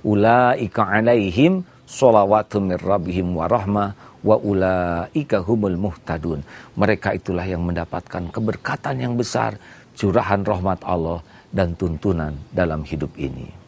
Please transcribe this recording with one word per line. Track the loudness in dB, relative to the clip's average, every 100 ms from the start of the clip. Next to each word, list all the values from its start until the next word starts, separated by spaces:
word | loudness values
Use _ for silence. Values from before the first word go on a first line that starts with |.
| 2
"Ulaika | 4 6 6 4 2 -2 -2 2
alaihim | 2 4 4 2 2 2 2 -6 -20 -18
sholawatu | 2 6 6 6 2 2 -2
mir | 0 -2
rabbihim | 0 0 0 -2 -2 -2
wa | 0
rahmah | 0 0 0 -2 -6 -20 -4 2
wa | 4
ulaika | 4 2 2 2 0 -2 -4 -6 0 -2
humul | 2 0 0 0
muhtadun." | -4 -6 -6 -6 -4 -6 -8 -18 -12 -2
Mereka | 0 2 -2 -4
itulah | -4 -4 -4
yang | -4
mendapatkan | -2 -4 -6 -8 -8 -10 -8 -4
keberkatan | -4 -4 -6 -6 -6 -4
yang | -4 -2
besar, | -2 -2 -2 -4 -20 -20 -20 -4
curahan | 0 2 2 0
rahmat | 0 0 0 -2
Allah | -2 -2 -2 -4 -10 -20 -8 -2
dan | -2 -2
tuntunan | -4 -2 -2 0 -2 -6 -6
dalam | -2 -2 -2
hidup | -6 -6 -6 -6
ini. | -8 -8 -14 -18